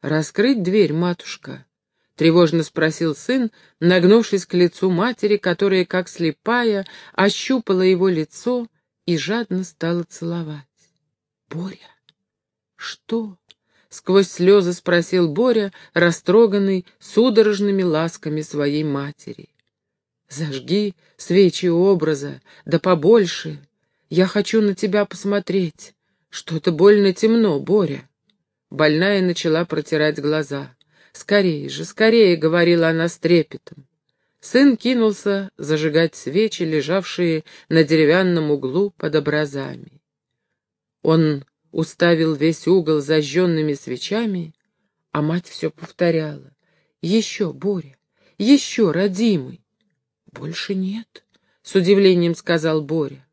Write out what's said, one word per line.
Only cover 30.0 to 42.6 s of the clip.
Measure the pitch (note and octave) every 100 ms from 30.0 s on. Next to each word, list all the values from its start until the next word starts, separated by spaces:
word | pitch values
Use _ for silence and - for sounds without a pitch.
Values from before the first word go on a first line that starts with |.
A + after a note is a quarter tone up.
| D3+ D3+
глаза. | C#3+ D#3 C#3+ C#3 C3+ _ _ _ _
"Скорее | - - G3+ F#3 D3+ C#3+
же, | C3+
скорее!" | E3 - A3 A3+ G#3 E3+
говорила | D#3+ E3+ E3+ E3+ E3
она | E3 E3+
с | -
трепетом. | E3 E3+ D3+ - - - _ _ _ _ _ _
Сын | - B3 C#4+ A3+
кинулся | A#3+ B3+ A3 G3 G3+ G3 F#3+ -
зажигать | C#3+ D#3 D#3 D3+ E3 -
свечи, | - D#3+ A3 -
лежавшие | E3+ D#3 C#3 F#3+ F3+ - F3 D#3+ - - _
на | D#3+
деревянном | D3 D#3+ D3+ F3 F#3 E3+ D3+
углу | D3 C3 D3 G3+
под | _ E3
образами. | D3+ C#3+ D3+ D3+ C#3 C3+ C3 - _ _ _ _ _ _ _ _ _ _ _
Он | D#3 D#3+ D#3 C#3+ C#3 _ _
уставил | - E3 - E3+ E3 D#3+
весь | D3 D#3+ D#3+